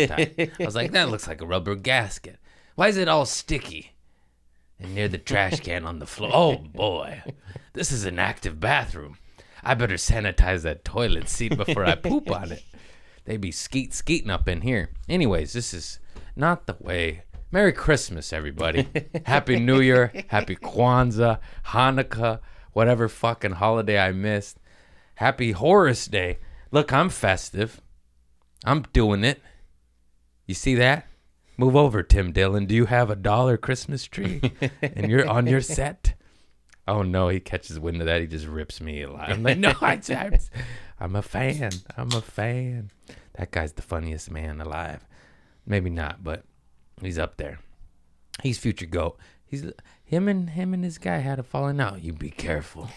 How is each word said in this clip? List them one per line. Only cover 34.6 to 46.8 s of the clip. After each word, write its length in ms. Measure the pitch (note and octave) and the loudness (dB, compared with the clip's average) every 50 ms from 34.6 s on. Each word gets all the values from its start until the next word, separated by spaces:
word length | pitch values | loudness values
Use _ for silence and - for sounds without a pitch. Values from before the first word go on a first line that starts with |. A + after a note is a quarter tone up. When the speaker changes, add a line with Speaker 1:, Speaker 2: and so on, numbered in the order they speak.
| C#3+ B2+ | -4 -6
Speaker 2:
<laughs> 140 | - - | -4 -4
Speaker 1:
and 300 | - C#3 - - G2+ A2 | -6 -4 -2 -2 0 2
you're 160 | A2 C3 C#3 - | 4 4 4 4
on 160 | A2 A#2+ B2 | 2 2 4
your 160 | A#2+ B2+ C3+ | 4 4 2
set? 540 | C3 - D#3 - C#3 C#3+ F3+ - _ - - - _ _ _ _ _ _ _ _ _ _ - _ _ - | 2 0 -2 -2 -2 -2 -6 2 _ 2 2 2 _ _ _ _ _ _ _ _ _ _ -20 _ _ -2
Oh 160 | G2+ G#2+ G2 | 0 0 0
no, 240 | F#2 F2+ F#2 F#2 F2+ | 0 2 2 2 2
he 120 | F#2 F#2+ | 0 0
catches 380 | - - - F2+ - - D#2+ D#2+ | -4 -6 -8 -8 -8 -8 -10 -8
wind 200 | D#2 E2+ E2+ E2+ | -6 -6 -4 -2
of 60 | E2 E2 | 0 0
that. 140 | E2+ E2+ | 0 0
He 60 | E2+ D#2+ | 0 -2
just 200 | D#2+ D#2 D#2 D#2 | -6 -8 -8 -6
rips 320 | D2+ D#2 D#2 - - - | -6 -8 -8 -8 -10 -12
me 220 | D#2+ D#2+ D2+ D2 C#2+ | -10 -10 -8 -8 -10
alive. 260 | C#2 C#2 C#2+ D#2 D#2+ | -10 -10 -10 -6 -4
I'm 140 | G2 G#2 A2+ | -4 0 2
like, 140 | B2 C#3+ F3 | 2 2 4
"No, 140 | G3+ F#3 B2+ - | 4 2 2 2
I, 180 | - - - G#3+ - - | 2 0 0 0 -2 -6
I, 300 | C3 - - - - - - - - A#2+ B2+ - - - - - - - | -4 -4 -2 4 4 4 4 4 -4 -10 -10 -10 -10 -12 -14 -16 -12 -8
I'm 160 | - F2+ F#2+ | -6 -4 -4
a 60 | G#2 | -4
fan. 500 | G2+ - - F#2+ B2+ C3 C#3 D3+ C3+ G#2 F2+ F#2 F#2 - - - | -4 -4 -4 -2 -2 -2 -2 -2 -4 -6 -6 -8 -12 -14 -10 -8
I'm 140 | B2 B2 A#2 | -2 -2 -2
a 80 | A2+ | -2
fan." 680 | G#2+ - - - G#2 A#2 A#2+ B2+ B2+ B2+ B2 A#2+ G#2+ G2 - _ _ - - - - - _ | -2 -6 -6 -4 -4 -4 -4 -4 -6 -6 -8 -8 -10 -12 -16 _ _ -20 -20 -20 -20 -20 _
That 180 | - F2+ - | -10 -10 -6
guy's 220 | - F2+ D#2+ D2 - | -4 -4 -6 -4 -8
the 100 | - - | -12 -10
funniest 480 | - F2 E2 D#2+ E2 D#2 D2+ - - | -6 -6 -6 -6 -6 -8 -8 -10 -12
man 280 | D#2+ D#2 D#2+ D#2 D2+ D2+ | -10 -8 -8 -8 -8 -8
alive. 460 | D#2 D#2 D2+ D#2+ E2 D#2+ D2 - - _ - - - _ _ _ _ _ _ _ _ - | -10 -8 -8 -8 -8 -10 -12 -14 -18 _ -20 -20 -20 _ _ _ _ _ _ _ _ -2
Maybe 240 | G#2+ G2+ F2+ F2+ | -2 0 0 0
not, 320 | E2+ E2+ D#2 D2+ - - F#2 | -4 -4 -4 -6 -8 -8 -8
but 220 | D#2+ D#2+ - - _ _ _ _ _ _ _ | -8 -8 -8 -10 _ _ _ _ _ _ _